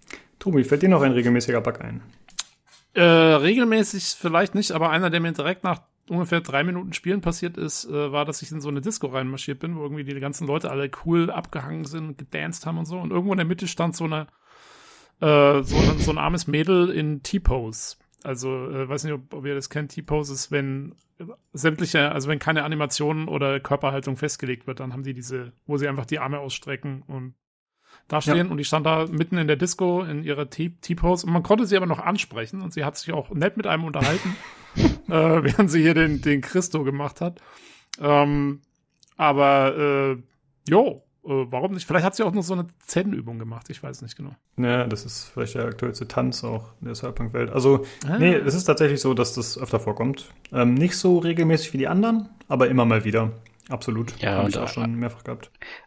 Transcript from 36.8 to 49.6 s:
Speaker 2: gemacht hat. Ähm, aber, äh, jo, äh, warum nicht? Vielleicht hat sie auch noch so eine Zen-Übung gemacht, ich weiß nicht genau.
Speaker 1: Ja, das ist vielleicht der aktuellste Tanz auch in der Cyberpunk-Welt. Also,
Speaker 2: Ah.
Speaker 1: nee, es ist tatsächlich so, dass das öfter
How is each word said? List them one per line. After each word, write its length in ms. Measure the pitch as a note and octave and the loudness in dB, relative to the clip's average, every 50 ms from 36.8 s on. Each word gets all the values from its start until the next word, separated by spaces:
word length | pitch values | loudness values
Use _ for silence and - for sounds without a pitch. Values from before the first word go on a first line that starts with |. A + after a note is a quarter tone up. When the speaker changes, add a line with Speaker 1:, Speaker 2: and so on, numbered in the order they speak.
| C#3 | -2
Speaker 2:
gemacht 380 | C3+ C#3 C#3 C#3+ C#3 - - | -2 -2 -4 -6 -8 -6 -6
hat. 180 | E3+ F3 F3 - - - - - - - - _ _ - - - | -6 -6 -6 -10 -20 -20 -20 -20 -20 -20 -20 _ _ -10 -2 2
Ähm, 600 | D3 D3 D3 C#3+ C#3+ C#3+ D3 D3 C#3+ C#3 C#3+ C#3+ _ _ _ _ _ _ _ _ _ _ _ | 4 6 8 6 6 6 4 2 2 0 -2 -6 _ _ _ _ _ _ _ _ _ _ _
aber, 1040 | - D#3+ D3+ C#3 C#3+ C#3+ C#3 C#3 C#3 C3+ C3+ C#3+ D3+ D3 C#3+ C#3 C#3 C#3 C3+ C3 | 2 4 4 6 6 6 8 8 8 6 4 4 2 2 2 2 2 2 0 -2
äh, 60 | B2 B2 _ _ _ _ _ _ _ - - | -4 -8 _ _ _ _ _ _ _ 0 4
jo, 320 | D#3+ F3+ - - - - _ _ _ _ - | 6 6 6 4 0 -6 _ _ _ _ -8
äh, 220 | D#3+ C#3 C3 B2+ A#2+ | -4 -2 -2 -2 -2
warum 220 | B2+ B2+ D3+ G3 G3 | -4 -2 -2 -2 -4
nicht? 120 | F3+ - | -4 -4
Vielleicht 200 | - D3+ F3+ E3 | 0 2 2 2
hat 100 | F#3+ - | 2 0
sie 80 | - A3 | 0 -2
auch 100 | F#3 F3+ | 0 0
noch 80 | G#3 E3+ | -2 -2
so 100 | E3+ F#3+ | -2 -4
eine 140 | F3 F3 F3 - _ - | -4 -4 -8 -10 _ -10
Zen-Übung 520 | - - E3+ F#3 G3+ - - A2 A#2 A#2 A2+ | -4 -2 -2 -2 -2 -4 -6 -8 -10 -10 -10
gemacht, 300 | A2+ A#2 A2+ A#2 - - | -10 -12 -12 -14 -14 -16
ich 120 | C#3 - - | -16 -14 -14
weiß 180 | - B2+ - | -14 -14 -14
nicht 140 | - A2+ - | -16 -18 -16
genau. 140 | - - - - _ _ _ - | -16 -16 -16 -16 _ _ _ -4
Speaker 1:
Ja, 280 | - B2 A#2+ A#2+ B2+ B2 | -2 0 2 2 2 0
das 180 | A#2+ A2 G2+ - | -2 -4 -6 -8
ist 200 | A2+ - - - - - | -10 -12 -12 -14 -12 -8
vielleicht 220 | B2 A#2 A2+ - | -8 -8 -6 -4
der 100 | A#2+ A#2 | -6 -6
aktuellste 420 | A#2 A2+ - B2+ A#2+ G#2+ - B2+ | -6 -6 -6 -6 -6 -6 -8 -10
Tanz 360 | A#2 - B2+ B2+ B2+ B2 - - | -6 -4 -2 -2 -2 -4 -6 -8
auch 260 | A#2 A2+ A2+ A2+ - - - | -8 -8 -8 -10 -12 -16 -14
in 60 | - | -12
der 80 | A#2+ A#2 | -12 -10
Cyberpunk-Welt. 560 | - - B2 A#2+ - B2+ A2 A#2 B2 A#2+ A#2 | -10 -10 -8 -6 -6 -6 -4 -4 -4 -4 -2
Also, 340 | - C3+ B2 C3+ C#3 C3 C3+ - - - - | 0 2 4 4 4 4 2 -6 -12 -10 -6
Speaker 2:
Ah. 100 | C#3 D#3 | -4 0
Speaker 1:
nee, 160 | C#3 D#3+ F3+ F3 | 2 4 4 4
es 220 | C#3+ C#3 C#3 D3+ | 4 2 0 -2
ist 80 | F3+ F3+ | 0 2
tatsächlich 340 | - D3 D3+ D#3 C#3+ C#3+ C3+ | 2 2 4 4 2 2 2
so, 120 | - C3+ B2+ | 0 0 2
dass 200 | A#2+ A#2+ A2+ - | 2 0 0 -2
das 240 | B2 A2+ - - | -6 -6 -6 -6
öfter 220 | - | -8